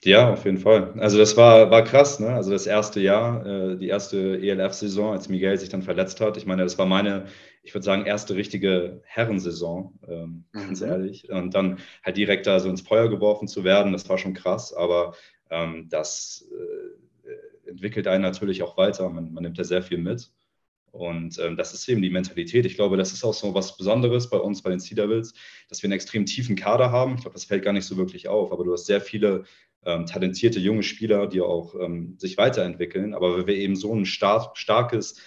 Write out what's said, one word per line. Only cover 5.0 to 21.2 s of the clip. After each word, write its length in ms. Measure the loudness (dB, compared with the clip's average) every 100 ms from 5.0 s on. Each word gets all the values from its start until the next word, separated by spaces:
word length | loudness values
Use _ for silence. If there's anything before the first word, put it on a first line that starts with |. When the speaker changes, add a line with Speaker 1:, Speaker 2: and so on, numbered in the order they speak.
| -2
Speaker 1:
als 140 | -4 -4
Miguel 300 | -2 0 0
sich 120 | -4
dann 120 | -8
verletzt 400 | -4 -2 -2 -2
hat. 160 | -2 -2
Ich 80 | -4
meine, 160 | -2
das 160 | -2 0
war 80 | 2
meine, 400 | 2 0 -4 -8 -18 -20 _
ich 100 | -12
würd 100 | -8
sagen, 220 | -2 -2 0
erste 300 | -4 -4 -6
richtige 640 | -4 -2 0 0 -2 -10 -12
Herrensaison, 920 | -4 -2 -2 -4 -6 -6 -8 -12 -16 -14
ähm, 380 | -12 -12 -14 -16
ganz 280 | -14 -10 -8
Speaker 2:
Mhm. 60 | -4
Speaker 1:
ehrlich. 420 | -4 -6 -10 -10
Und 240 | -6 -4 0
dann 240 | -2 -4 -12 -12
halt 120 | -8 -2
direkt 300 | 0 0 2
da 140 | 0
so 100 | 0
ins 120 | -6
Feuer 280 | 0 2 2
geworfen 380 | 2 0 0 -4
zu 160 | -4
werden, 280 | 2 4 2
das 160 | -2 -2
war 120 | -4
schon 160 | -4 -6
krass, 360 | -4 -4 -6
aber, 440 | -4 0 0 0 -6 -20 _ -10
ähm, 400 | -6 -6 -8 -8
das, 580 | -6 -6 -8 -12 -16 -16
äh, 1120 | -14 -12 -12 -14 -18 _ _ -18 -18 -18 _ -20
entwickelt 380 | -12 -8 -6 0
einen 160 | 0
natürlich 400 | 0 -4 -6 -6
auch 160 | -6 0
weiter. 320 | 0 0 -6
Man, 240 | -8 -12
man 100 | -10
nimmt 140 | -10 -8
da 60 |
sehr 180 | -2 -2
viel 160 | -2 -6
mit. 320 | -6 -8 -10 _ _ _ _ _ _
Und, 480 | -12 -8 -8